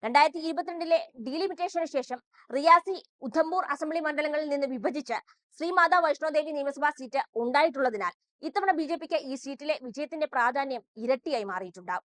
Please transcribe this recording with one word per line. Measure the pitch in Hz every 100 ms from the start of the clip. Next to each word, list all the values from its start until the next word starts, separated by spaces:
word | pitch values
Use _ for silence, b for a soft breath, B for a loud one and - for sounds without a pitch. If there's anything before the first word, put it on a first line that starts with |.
രണ്ടായിരത്തി | 220 254 302 320 320
ഇരുപത്തിരണ്ടിലെ | 294 349 339 330 330 - 254 226
ഡീലിമിറ്റേഷന് | 294 381 349 349 339 330
ശേഷം | 277 247 247 _ b b
റിയാസി, | 262 311 339 349 370 - _ 262
ഉധംപൂർ | 311 320 359 -
അസംബ്ലി | 285 311 320 302
മണ്ഡലങ്ങളിൽ | 294 302 302 302
നിന്ന് | 285 277
വിഭജിച്ച് | 254 196 269 269 226 - b _ _
ശ്രീമാതാ | 330 370 339 359
വൈഷ്ണോദേവി | 330 285 311 311 302 294
നിയമസഭാ | 277 277 294 302
സീറ്റ് | 262 269 - -
ഉണ്ടായിട്ടുള്ളതിനാൽ | 240 269 320 262 254 214 185 - _ _ 285
ഇത്തവണ | - 392 320
ബി | 302
ജെ | 330
പിക്ക് | 320 320 294
ഈ | 262
സീറ്റിലെ | 262 277 294 294 254
വിജയത്തിന്റെ | 226 294 320 302
പ്രാധാന്യം | 262 240 254 277 254 - -
ഇരട്ടിയായി | 233 262 320 262 202
മാറിയിട്ടുണ്ട്. | 185 185 175 180 180 _